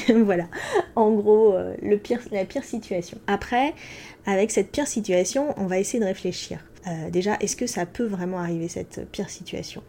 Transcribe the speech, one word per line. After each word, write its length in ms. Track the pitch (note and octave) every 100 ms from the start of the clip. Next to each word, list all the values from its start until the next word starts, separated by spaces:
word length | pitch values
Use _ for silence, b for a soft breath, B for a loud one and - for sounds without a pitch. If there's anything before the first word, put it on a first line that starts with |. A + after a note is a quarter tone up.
| -
<laughs> 60 |
Voilà, 320 | A3+ G#3 F3 F3 B B A4 B
en 160 | - A3
gros, 440 | A3 G#3 G#3+ A3
euh, 200 | F#3 F3+ -
le 140 | G3+ G#3
pire, 240 | - A#3+ -
la 140 | G3+
pire 180 | F#3+ C#4
situation. 560 | - A3+ - F#3 F3 - -
Après, 480 | - - B3 C#4+ B B B B B -
avec 260 | F#3+ A3+
cette 180 | - G3
pire 160 | - D4
situation, 680 | A#3 G3+ F3+ F3+ C4+ D4 C4+
on 100 | F#3+
va 140 | F#3
essayer 180 | G3 A#3+
de 60 |
réfléchir. 560 | F#3+ F#3+ F#3 - - D3+ - - F3+
Euh, 240 | E3 D#3+
déjà, 260 | F3 G3 G#3+
est-ce 160 | G3+ -
que 100 | B3
ça 200 | G#3 F3
peut 180 | -
vraiment 340 | A#3 F#3 F3+ F#3
arriver, 300 | F3 E3 E3+
cette 400 | F#3 - - -
pire 200 | - G3
situation ? 520 | - - - - -